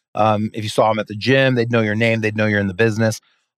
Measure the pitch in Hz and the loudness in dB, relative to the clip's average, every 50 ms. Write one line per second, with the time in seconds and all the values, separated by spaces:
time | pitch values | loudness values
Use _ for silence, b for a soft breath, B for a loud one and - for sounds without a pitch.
0 | _ _ _ - 107 110 107 104 107 107 - 113 104 107 - - 123 110 110 107 | _ _ _ 0 2 2 2 0 -2 -4 -6 -8 -8 -4 0 2 2 2 2 -2
1 | 104 - 107 104 95 120 135 135 135 135 131 123 113 120 120 117 110 107 104 110 | -4 -8 -10 -6 -2 0 2 2 2 2 2 0 0 0 0 0 0 0 0 0
2 | 117 117 113 113 107 107 107 107 107 107 107 104 101 98 90 90 113 113 107 107 | 0 0 0 0 -2 -2 -2 0 0 0 2 0 0 -2 0 0 0 0 2 2
3 | 113 110 104 - _ _ _ _ _ _ _ | 0 0 0 -4 _ _ _ _ _ _ _